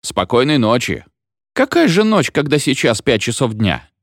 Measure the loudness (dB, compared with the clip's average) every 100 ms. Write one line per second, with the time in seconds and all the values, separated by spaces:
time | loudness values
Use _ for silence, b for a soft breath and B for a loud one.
0 | -6 -6 0 0 2 2 2 0 -2 -8
1 | -10 _ _ _ _ -2 0 2 2 2
2 | 2 2 0 -2 0 0 0 0 0 0
3 | 0 -2 -2 -4 -4 -2 -2 -2 -10 _